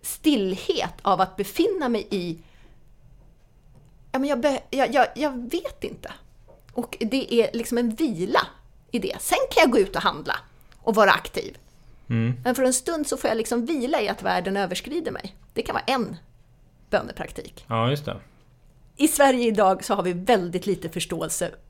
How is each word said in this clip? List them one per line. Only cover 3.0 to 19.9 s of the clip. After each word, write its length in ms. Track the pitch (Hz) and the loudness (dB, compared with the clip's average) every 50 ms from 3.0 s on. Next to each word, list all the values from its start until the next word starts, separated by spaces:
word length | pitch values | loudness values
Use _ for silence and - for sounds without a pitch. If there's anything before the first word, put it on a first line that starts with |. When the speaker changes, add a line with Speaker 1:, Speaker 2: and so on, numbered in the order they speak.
| - - - - - - - _ - _ _ - _ - - - - - - - - - | -20 -20 -20 -20 -20 -20 -20 _ -20 _ _ -20 _ -20 -20 -20 -20 -20 -20 -20 -14 -6
Speaker 1:
Ja, 60 | - 262 | -4 -2
men 100 | 269 285 | 0 0
jag 120 | 285 240 | 0 2
be-, 200 | 269 294 262 - - - | 2 0 0 0 -4 -2
jag, 240 | - 269 262 247 240 | 2 2 2 4 6
jag, 120 | 277 240 - - | 4 4 4 2
jag 360 | - 294 294 262 240 247 240 | -2 -2 -2 -2 -6 -6 -4
vet 340 | - 349 - - - - - | -4 -4 -4 -6 -8 -8 -8
inte. 280 | - - - - - - - - - - - - - - _ _ - | -8 -8 -10 -14 -14 -16 -16 -20 -20 -20 -20 -20 -20 -20 _ _ -10
Och 240 | - 254 240 - - - | -8 -8 -8 -8 -6 -4
det 340 | 233 214 254 269 240 - 233 | -2 0 0 0 0 2 4
är 160 | 233 214 - | 4 4 4
liksom 260 | - 233 226 - 233 240 | 0 -6 -4 -2 -2 0
en 160 | 240 233 220 | 0 0 0
vila 520 | - 320 277 202 160 180 202 285 381 - - - - - - - - - _ | 0 -2 -2 0 -2 -2 2 2 0 0 0 -10 -20 -20 -20 -20 -20 -12 _
i 80 | - 240 | -4 -2
det. 180 | - - - - | -2 -4 -6 -6
Sen 180 | - - - 508 539 - | -2 0 0 0 0 2
kan 100 | - - | 6 6
jag 80 | 330 269 | 6 6
gå 80 | 226 240 | 6 4
ut 180 | 190 - - | 2 2 0
och 60 | 139 | 0
handla 340 | - 190 - 147 147 - - - - - - - - - - - | 0 0 -2 -2 -6 -6 -6 -6 -8 -16 -20 -20 -20 -20 -20 -4
och 160 | - 226 208 | -2 0 4
vara 160 | 214 208 196 | 6 6 6
aktiv. 480 | - - - - - 190 - 98 - - - - _ - - - - - - - | 6 4 0 -6 -8 -8 -8 -8 -14 -18 -20 -20 _ -20 -20 -20 -20 -20 -6 -2
Speaker 2:
Mm. 220 | 120 113 113 117 127 - - | -2 0 0 0 -2 -2 -2
Speaker 1:
Men 100 | 247 247 | -2 0
för 80 | 269 | 2
en 100 | 262 254 | 2 2
stund 340 | 254 - - - 339 311 294 | 2 0 -2 -2 -4 -2 -2
så 100 | - - | -4 -4
får 120 | 254 - 240 | -2 0 0
jag 80 | 226 | 0
liksom 300 | 226 220 - 240 240 233 | 0 0 0 0 -2 0
vila 340 | 254 339 277 233 254 330 294 | -2 -2 -2 0 0 0 0
i 80 | 214 196 | 0 -2
att 140 | 196 - | -4 -2
världen 340 | 196 190 180 185 175 196 196 | -2 0 0 0 0 -2 -2
överskrider 560 | 196 196 175 185 - - 247 294 349 - - | -2 -2 -2 -4 -8 -6 -6 -6 -6 -6 -6
mig. 240 | 190 - - 185 - - - - | -8 -8 -12 -14 -16 -18 -20 -8
Det 100 | _ - | _ -6
kan 100 | - - - | -4 -2 -4
vara 100 | - - | -4 -2
en 300 | - 262 254 214 - - - - - _ _ - _ _ _ - _ _ _ - _ | 0 0 0 -2 -4 -6 -14 -16 -20 _ _ -20 _ _ _ -20 _ _ _ -6 _
bönepraktik. 760 | - 185 - - - - 165 - - - - - - - - - | 0 0 0 -2 -8 -10 -10 -10 -10 -14 -14 -14 -18 -20 -8 -4
Speaker 2:
Ja, 220 | 113 113 113 123 | 0 0 2 2
just 140 | 143 143 147 | 0 -2 -4
det. 120 | - 98 98 - - _ _ _ _ _ _ _ - _ _ - - _ | -8 -10 -10 -14 -20 _ _ _ _ _ _ _ -20 _ _ -20 -20 _
Speaker 1:
I 120 | - 285 302 | 0 2 2
Sverige 380 | - - 285 277 254 247 240 226 | 4 4 4 4 4 4 2 2
idag 360 | 220 202 208 190 190 190 - | 2 4 4 4 2 2 -2
så 100 | - | -2